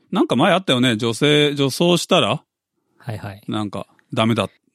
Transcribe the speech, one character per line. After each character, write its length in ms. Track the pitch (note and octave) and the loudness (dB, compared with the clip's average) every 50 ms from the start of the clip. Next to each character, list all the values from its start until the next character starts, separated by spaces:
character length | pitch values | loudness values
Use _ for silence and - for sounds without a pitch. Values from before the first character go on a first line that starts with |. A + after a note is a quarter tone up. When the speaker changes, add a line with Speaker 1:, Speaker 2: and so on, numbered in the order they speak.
| _ _ | _ _
Speaker 1:
な 120 | - G3+ D#4+ | -2 0 0
ん 40 | - | 0
か 80 | - | 2
前 160 | A#2 D#3+ G3+ | 2 2 2
あ 60 | D#3+ F#3+ | 2 2
っ 80 | F#3 | 2
た 80 | - C3+ | 0 0
よ 80 | B2 | 2
ね。 160 | B2+ B2+ A2+ G#2+ | 2 2 0 0
女 160 | B2 A#2 A2+ | -2 -4 -2
性、 420 | - D3 D3 D3 D3 D3 D3 D3 | 0 2 2 4 4 2 2 0
女 140 | C#3 C#3 C3+ | 0 -2 -2
装 260 | - - F3 F3 F3 | 0 0 2 2 2
し 100 | E3 - | 2 2
た 140 | - F#3+ E3+ | 2 2 2
ら？ 240 | A#2+ G2+ B2 D#3 - _ _ _ _ _ _ _ _ _ _ _ | 2 0 -2 -4 -6 _ _ _ _ _ _ _ _ _ _ _
Speaker 2:
は 160 | - - G#2+ | -14 -12 -12
い 40 | G2 | -10
は 140 | - G#2 | -12 -14
い。 100 | G2 G2+ - - | -14 -14 -12 -8
Speaker 1:
な 160 | A#2 G#2+ G#2+ | -6 -6 -6
ん 80 | G2 | -6
か、 160 | - G2 - - _ _ _ _ - | -8 -10 -12 -14 _ _ _ _ -4
ダ 120 | A#2+ A2+ | -2 0
メ 100 | A2+ A#2 | 0 0
だ。 140 | A2 G2 - - _ _ _ _ | 0 -2 -4 -8 _ _ _ _